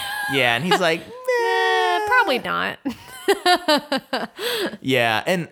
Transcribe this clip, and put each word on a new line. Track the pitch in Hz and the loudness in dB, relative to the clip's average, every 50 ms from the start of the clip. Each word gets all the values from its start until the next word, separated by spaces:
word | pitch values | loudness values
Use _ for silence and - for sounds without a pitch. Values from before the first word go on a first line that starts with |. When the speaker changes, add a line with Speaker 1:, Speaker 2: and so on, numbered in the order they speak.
| - - - | -6 -8 -6
Speaker 1:
<laughs> | - - - | -6 -4 -2
Speaker 2:
Yeah, | 135 135 123 120 117 | 0 2 4 4 2
and | 117 156 | 2 2
he's | 185 - - | 2 2 2
like, | 180 165 160 - | 2 0 0 -2
Speaker 1:
"Eh, | - - 466 508 - 508 494 480 466 466 466 381 381 381 370 370 370 359 359 415 | -6 -12 -18 -8 -4 -2 0 0 0 0 0 0 2 2 2 2 2 2 0 0
Speaker 2:
"Nah." | 415 | 0
Speaker 1:
probably | 415 494 508 427 359 262 226 | 2 2 2 4 2 0 -2
not." | - 180 175 170 180 196 - - | -2 -4 -4 -2 -2 -4 -6 -6
<laughs> | _ 285 226 - - - - - - - - - - 359 359 349 349 311 302 277 285 - 269 262 - _ - 220 220 - - - 415 480 480 440 381 - 214 - | _ -8 -8 -8 -14 -18 -18 -4 0 0 0 2 4 2 2 2 2 2 2 2 2 -2 -4 -4 -4 _ -6 -6 -6 -8 -8 -6 -4 -4 -2 -2 -4 -6 -8 -6
Speaker 2:
Yeah, | - 127 131 123 117 117 110 107 - | -2 0 2 4 4 2 2 0 0
and | 156 185 180 156 - | 0 -2 -2 -2 -8